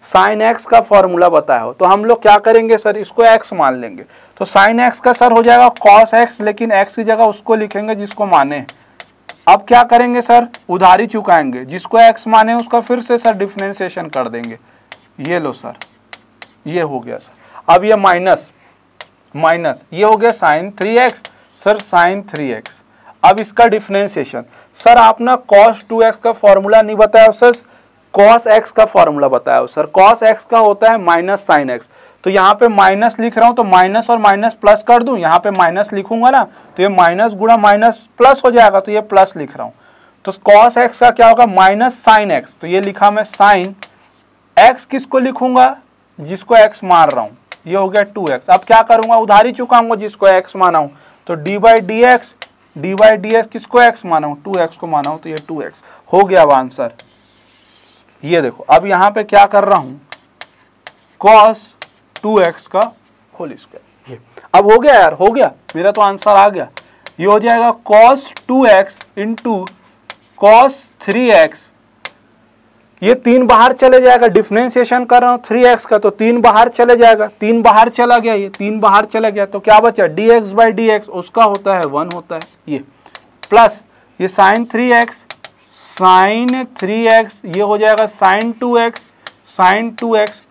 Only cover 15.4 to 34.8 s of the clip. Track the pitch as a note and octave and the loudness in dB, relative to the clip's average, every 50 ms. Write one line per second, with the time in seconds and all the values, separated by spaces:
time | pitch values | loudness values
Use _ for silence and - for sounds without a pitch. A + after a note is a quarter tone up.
15.4 | D#3 C#3 A#2 - - A#2+ A2+ _ - _ _ _ _ _ - _ _ _ _ _ | -6 -8 -12 -12 -16 -20 -18 _ -20 _ _ _ _ _ -20 _ _ _ _ _
16.4 | - _ _ _ _ D3+ D#3+ F3 E3 D3 C#3 B2+ A#2 A#2+ A#2 G#2+ _ _ _ _ | -20 _ _ _ _ -10 -8 -8 -6 -6 -8 -12 -14 -14 -18 -18 _ _ _ _
17.4 | _ _ _ - _ - E3+ F#3 F#3+ G#3+ A3 G#3 G3 F#3+ F3+ F3 F#3 F#3+ E3+ D3 | _ _ _ -14 _ 0 0 0 2 0 -2 0 0 -2 -2 0 0 -2 -2 -2
18.4 | - _ _ _ _ _ _ _ _ _ _ _ - _ _ _ _ _ _ C#3+ | -4 _ _ _ _ _ _ _ _ _ _ _ -20 _ _ _ _ _ _ -4
19.4 | D#3+ E3 E3 E3+ E3+ D3+ B2 - _ _ - E3+ G#3 G#3+ A3 G3 G#3+ A#3 A3+ - | -2 -2 -2 -2 -4 -8 -8 -8 _ _ -6 -2 -2 -2 0 0 -2 -4 -2 -2
20.4 | - D#3+ D3 D#3 F3 G3+ G3+ - F#3+ G#3 A3+ A#3 B3+ B3 A#3 - _ - _ _ | -2 -2 -2 -2 -6 -10 -10 -10 -8 -4 0 0 0 0 -4 -8 _ -20 _ _
21.4 | _ _ _ _ - F#3+ G#3+ G#3 - - - F3 F3 F3 F#3+ G3+ G3 G3+ - D3+ | _ _ _ _ -4 -4 -4 -4 -4 -4 -2 0 0 0 -2 -6 -12 -14 -14 -12
22.4 | D3 C3 A#2 G#2+ G#2+ - - _ _ _ _ _ _ _ _ _ - F3 F#3+ G#3 | -10 -10 -10 -12 -14 -20 -20 _ _ _ _ _ _ _ _ _ 0 0 0 0
23.4 | A3 - _ - A#3 A#3 G#3 G#3+ G#3 - G3 G3 G3+ G3+ G3+ E3 C#3 - - A#2+ | -4 -10 _ 0 0 0 0 -4 -8 -6 -6 -6 -6 -6 -8 -10 -12 -10 -12 -16
24.4 | A#2 _ _ _ _ _ _ - - A3+ A#3+ A#3+ A3+ A3 A3 - A#3 B3 B3+ B3 | -16 _ _ _ _ _ _ -2 2 2 4 6 4 2 2 0 -2 -2 -2 -4
25.4 | - - G#3+ G3+ G#3 A3+ A3 G3+ - _ A3+ A3+ A3+ A3+ G#3+ - _ A3+ A3 - | -2 2 4 4 4 4 2 -2 -12 _ -2 0 0 0 -2 -4 _ -6 -6 0
26.4 | - G3+ G3 G3 G3 G3+ G#3+ A3 A3 G#3+ G#3+ G3+ G#3+ G#3+ G#3+ A3 A3 A3 G#3+ - | 2 2 2 2 2 2 2 2 2 0 0 0 0 2 4 4 4 4 4 2
27.4 | A#3+ A#3+ A#3+ A#3+ _ _ _ _ _ _ _ _ _ _ _ F#3 G3+ G#3+ A#3 A#3 | 0 0 0 0 _ _ _ _ _ _ _ _ _ _ _ 2 4 4 4 2
28.4 | A#3 - G#3+ A3+ A3 - _ - A3 G#3+ - F#3+ E3+ D#3+ D3+ C#3+ C#3+ C3+ C3 A#2+ | 2 2 0 0 0 -2 _ 0 0 0 2 0 0 0 0 -2 -4 -2 -2 -4
29.4 | - C3 B2+ B2 B2 B2 - D3+ D3+ D3+ _ F#3+ F#3+ G3+ A#3 A3+ A3+ A3 A3 A3 | -2 -2 -2 -2 -2 -4 -6 -8 -8 -4 _ 2 4 4 4 2 0 0 0 -2
30.4 | - _ - A3+ A3 G#3 G3+ G3+ A3 A3+ A3+ A3+ F#3 F3 E3+ E3+ F3 F#3 G3+ G3 | -4 _ 0 0 2 2 0 2 0 0 0 0 -2 -2 -2 -2 -2 -4 -6 -6
31.4 | G3 - E3+ D3 C#3+ C3 B2 A#2+ - _ _ _ _ _ _ _ _ F#3+ F#3+ G3 | -2 -2 -2 -2 -2 -4 -8 -10 -12 _ _ _ _ _ _ _ _ -4 -2 0
32.4 | F#3 G3 G#3 - B3+ A#3 A3 G3 G3 F#3+ G3 G3+ A3 A#3+ A3+ - A3+ A#3 - A3+ | 2 2 2 2 0 0 2 2 0 0 0 0 -2 -4 -4 -4 -8 -6 -2 0
33.4 | A3+ A#3 A#3+ A#3+ A#3 G3 F#3 F3+ F#3 F#3+ G3 A3+ A#3 A#3 A#3 A3+ G#3+ G#3 G3 G3 | 0 0 2 0 -2 0 2 2 2 2 -2 -4 -2 -2 -4 0 2 0 0 0
34.4 | G#3+ A#3 A3+ _ - - D#3+ D#3+ | -2 -6 -6 _ 0 0 0 0